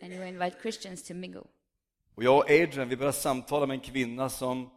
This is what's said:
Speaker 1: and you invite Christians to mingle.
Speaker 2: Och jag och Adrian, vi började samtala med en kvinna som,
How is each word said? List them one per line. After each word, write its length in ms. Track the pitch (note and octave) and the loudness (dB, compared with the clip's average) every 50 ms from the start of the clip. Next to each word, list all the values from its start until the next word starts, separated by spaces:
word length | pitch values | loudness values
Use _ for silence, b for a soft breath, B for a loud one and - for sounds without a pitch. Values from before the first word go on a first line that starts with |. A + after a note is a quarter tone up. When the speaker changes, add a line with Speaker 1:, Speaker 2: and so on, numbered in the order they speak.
Speaker 1:
and 120 | - F3+ F3+ | -16 -14 -12
you 100 | F#3 F#3 F3+ | -10 -10 -10
invite 300 | F#3 F3 F3+ F3+ F3+ - | -6 -4 -4 -4 -4 -6
Christians 420 | - A3+ A3 - - F#3+ F#3 F3 - | -8 -8 -8 -8 -12 -14 -14 -14 -14
to 100 | - F3 | -14 -12
mingle. 300 | F3+ F3+ F3+ F3+ F#3+ - - _ _ _ _ _ _ _ _ _ _ _ _ _ | -12 -12 -12 -14 -16 -18 -20 _ _ _ _ _ _ _ _ _ _ _ _ _
Speaker 2:
Och 80 | - A2+ | 2 6
jag 140 | B2+ C3+ D3 | 8 8 8
och 60 | - - | 8 8
Adrian, 400 | D3 D#3 E3+ D#3 C#3 C#3 C3 B2 | 6 6 6 4 0 -4 -4 -4
vi 60 | C3 A#2+ | -2 -2
började 200 | C3+ C#3+ C3 - | 0 -2 -2 0
samtala 480 | - D3+ C3+ C3 A#2+ - C#3+ D3 C#3+ | -2 -2 -2 -2 -2 -2 -2 0 0
med 100 | C3+ C3+ | 0 -2
en 60 | C3 | -4
kvinna 480 | C3 - B2 C3+ B2+ A#2 A#2 B2+ C3+ C3 | -8 -6 -2 -2 -2 -2 -2 -4 -4 -4
som, 400 | - - C3 B2+ B2+ B2+ B2+ B2 - | -4 -4 -4 -2 -2 -4 -6 -10 -16